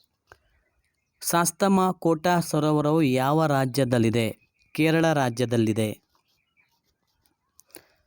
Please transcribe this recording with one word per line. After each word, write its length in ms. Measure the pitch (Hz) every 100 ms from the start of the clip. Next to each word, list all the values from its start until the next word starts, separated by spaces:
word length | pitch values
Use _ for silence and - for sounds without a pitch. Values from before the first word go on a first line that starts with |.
| _ _ _ - _ _ _ _ _ _ _ _
ಸಾಸ್ತಮ 720 | - 170 170 - 196 190 185
ಕೋಟಾ 480 | - 165 160 180 175
ಸರೋವರವು 600 | 165 156 151 151 147 160
ಯಾವ 440 | 143 127 131 156 156
ರಾಜ್ಯದಲ್ಲಿದೆ? 1000 | 135 131 120 127 123 113 117 110 - _ _ _
ಕೇರಳ 420 | - 160 165 165
ರಾಜ್ಯದಲ್ಲಿದೆ. 880 | 147 123 117 117 120 110 107 107 101 _ _ _ _ _ _ _ _ _ _ _ _ _ _ _ _ _ - - _